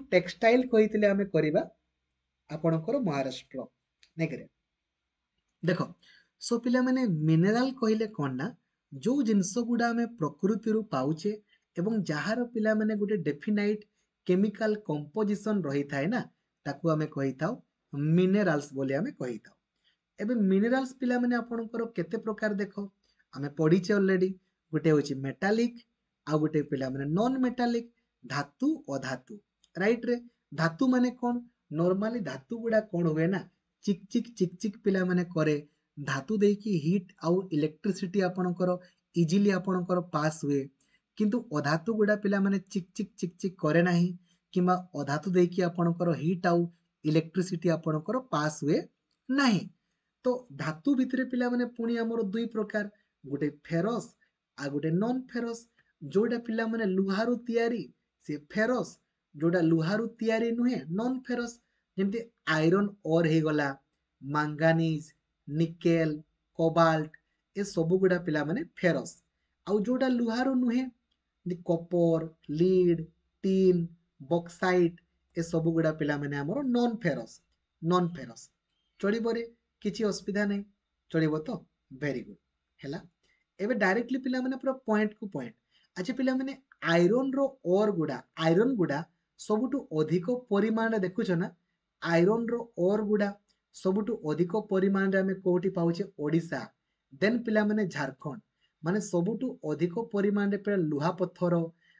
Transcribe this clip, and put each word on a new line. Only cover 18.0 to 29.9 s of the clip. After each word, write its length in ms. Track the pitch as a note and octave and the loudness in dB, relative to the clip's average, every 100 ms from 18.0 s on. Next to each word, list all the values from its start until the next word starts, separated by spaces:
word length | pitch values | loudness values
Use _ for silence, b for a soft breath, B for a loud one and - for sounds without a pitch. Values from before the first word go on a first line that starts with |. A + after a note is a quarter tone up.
| D3+ E3+ F#3 G3 F#3+ D3 C#3 | 2 4 4 4 2 0 -2
ବୋଲି 200 | C3+ C3+ | -4 -2
ଆମେ 180 | C3+ A#3+ | -2 -2
କହିଥାଉ। 440 | - B2+ A2 - _ _ _ _ _ _ - | -6 -8 -8 -12 _ _ _ _ _ _ -6
ଏବେ 140 | G#3 A#3+ | -2 2
ମିନେରାଲସ 560 | G3 F#3+ A3+ C4 C4 - | 4 4 4 0 -2 -4
ପିଲାମାନେ 400 | B3 B3 B3 A#3+ | -2 0 2 0
ଆପଣଙ୍କର 460 | - A#3 A3+ A#3 A#3 - | -2 -6 -6 -6 -6 -4
କେତେ 220 | E3+ A3 | -4 -4
ପ୍ରକାର 340 | A3 G#3 G#3+ | -6 -4 -2
ଦେଖ, 220 | G3+ G3 - G3+ _ _ _ _ | -2 -4 -6 -10 _ _ _ _
ଆମେ 160 | C3 C#3+ | -8 -6
ପଢିଛେ 420 | C#3+ D#3 F#3+ F3+ | 2 4 4 4
ଅଲରେଡି, 360 | G3+ F#3+ F#3 F#3+ F#3+ _ _ _ | 2 4 2 0 -4 _ _ _
ଗୋଟେ 160 | D#3 D#3+ | 0 4
ହଉଛି 240 | D3+ D3 C3+ | 4 2 -4
ମେଟାଲିକ, 600 | C3+ C3 F#3+ A3+ A#3+ - _ _ _ _ - | -6 -2 0 2 0 -4 _ _ _ _ -2
ଆଉ 100 | D3+ | 0
ଗୋଟେ 220 | D3+ D#3 | 2 0
ପିଲାମାନେ 440 | C#3 C3+ C3 C3+ C#3+ | -2 -4 -4 -4 -2
ନନ 260 | E3+ A#3+ C4 | 0 0 2
ମେଟାଲିକ, 480 | B3+ B3 A#3+ A#3 A#3 _ _ _ | 0 0 0 -2 -4 _ _ _
ଧାତୁ 460 | A#2+ C3 C#3+ - D3 D#3 - | -8 -6 -6 -4 -2 -2 -4
ଅଧାତୁ, 440 | C#3 B2+ C3 - G#2 _ _ _ - | -8 -6 -10 -10 -20 _ _ _ -2
ରାଇଟ 280 | G3 | 0